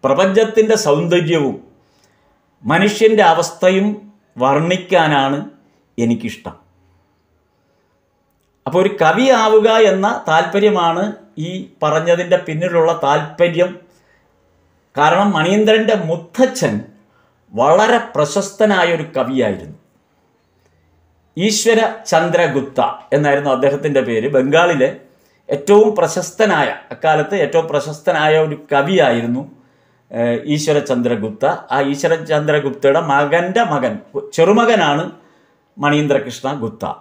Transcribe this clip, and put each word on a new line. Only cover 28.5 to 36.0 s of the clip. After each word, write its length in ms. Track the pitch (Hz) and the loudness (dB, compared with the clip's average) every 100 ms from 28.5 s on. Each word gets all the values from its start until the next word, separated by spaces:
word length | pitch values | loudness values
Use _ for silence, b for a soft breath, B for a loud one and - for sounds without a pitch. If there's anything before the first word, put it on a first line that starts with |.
| 147 - | -4 -4
കവിയായിരുന്നു, 680 | 143 139 185 139 117 117 123 147 - b b b b b | -2 0 2 2 2 -2 -6 -8 -18 b b b b b
ഏഹ്, 280 | 117 120 120 | -4 -2 -2
ഈശ്വര 340 | - 151 151 147 | -2 -4 0 -2
ചന്ദ്രഗുപ്ത. 680 | - 123 117 117 107 104 139 170 - | 0 -2 -2 -2 -6 -4 -2 -4 -4
ആ 100 | 131 | -4
ഈശ്വര 340 | 139 139 165 160 | -2 -2 -2 -2
ചന്ദ്രഗുപ്തയുടെ 760 | 156 151 151 151 139 120 139 147 | -2 -2 0 0 -2 -2 2 2
മകൻ്റെ 640 | 160 139 147 165 180 185 | 2 0 2 0 0 -2
മകൻ, 300 | 185 147 123 104 - 139 - | 0 -2 -4 -6 -10 -12 -8
ചെറുമകനാണ് 720 | - 165 214 233 220 160 147 175 - b b b b b - | 0 2 4 2 2 0 -2 -6 -14 b b b b b -6
മണീന്ദ്രകൃഷ്ണ 720 | 143 147 | -2 0